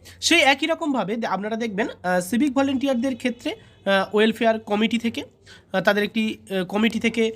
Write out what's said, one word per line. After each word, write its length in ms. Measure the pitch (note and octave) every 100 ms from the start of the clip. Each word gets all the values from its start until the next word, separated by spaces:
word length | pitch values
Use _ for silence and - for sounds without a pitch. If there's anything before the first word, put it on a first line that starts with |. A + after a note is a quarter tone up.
| - -
সেই 200 | - E4+
একই 260 | C4+ C4+ D#4+
রকমভাবে 500 | D#4+ E4 C4+ F#3 A#3
দে-, 100 | A3+
আপনারা 300 | F#3+ G#3 A3+
দেখবেন, 320 | A#3 F#3+ C#4
আহ, 320 | - F3+ F3+
সিভিক 340 | F3+ A#3 D4
ভলেন্টিয়ারদের 600 | C4 C#4 C4+ C#4 B3 C4+ B3
ক্ষেত্রে, 340 | B3+ A#3+ D4+
আহ, 640 | A4 - - G3 G3 -
ওয়েলফেয়ার 440 | G#3 A3 A3 A3+ A3
কমিটি 400 | G#3 G#3 A3+ A#3
থেকে, 240 | A#3 C#4
আহ, 580 | A#4 _ - - _ F#3+
তাদের 240 | F#3 G3+
একটি, 340 | G#3 A3+ A3 -
আহ, 260 | - F#3+
কমিটি 360 | F#3 G#3 A3+ A3+
থেকে, 320 | A#3 A#3 A3